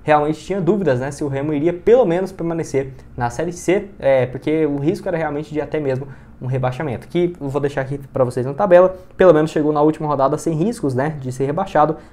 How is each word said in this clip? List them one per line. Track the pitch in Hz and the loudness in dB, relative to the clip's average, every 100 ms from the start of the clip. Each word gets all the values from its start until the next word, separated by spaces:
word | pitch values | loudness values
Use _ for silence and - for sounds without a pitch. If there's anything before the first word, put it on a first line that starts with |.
realmente | - 151 147 156 | 2 2 2 -2
tinha | - 196 | -4 -2
dúvidas, | 160 208 165 123 | 0 2 2 0
né, | 135 | -2
se | 143 | -4
o | 151 | -4
Remo | 135 151 | -4 -2
iria | 151 165 | 0 -2
pelo | 175 - 247 214 | 0 4 4 4
menos | 170 190 | 0 -2
permanecer | 196 170 165 151 135 135 - - - | -6 -6 -4 -4 -4 -4 -8 -16 -6
na | 120 | -6
Série | - 170 | -4 -6
C, | 175 - 190 202 - | -4 0 0 -2 -4
é, | 135 135 127 | 2 2 2
porque | 131 147 156 151 | -4 -2 0 0
o | 143 | 0
risco | 143 196 196 | -2 -2 -2
era | 165 | -4
realmente | 156 147 151 | -4 -6 -6
de | 151 | -6
até | 143 156 | -4 -4
mesmo | 139 131 135 - - - | -2 -4 -6 -16 -20 -10
um | 127 | -6
rebaixamento, | 131 127 127 156 107 - | -2 -2 -4 -6 -6 -4
que | 170 175 175 | -2 -2 -2
eu | 143 | -6
vou | 143 | -2
deixar | 139 139 | -2 -2
aqui | 127 143 135 | -4 -6 -6
pra | 131 | -2
vocês | 123 127 | 0 0
na | 127 | -4
tabela, | 139 202 175 185 185 - - | 0 6 6 6 2 -6 4
pelo | 185 | 6
menos | 151 156 | 6 4
chegou | 160 147 | 0 0
na | 151 | 2
última | 151 156 151 | 2 2 -2
rodada | 143 135 151 | 0 0 0
sem | - 160 | -2 -2
riscos, | 196 240 143 123 | -2 -2 -2 -2
né, | 147 151 | -2 -4
de | 127 | -8
ser | 127 135 | -4 -4
rebaixado, | 139 - 156 151 156 - | -2 -2 2 2 0 -10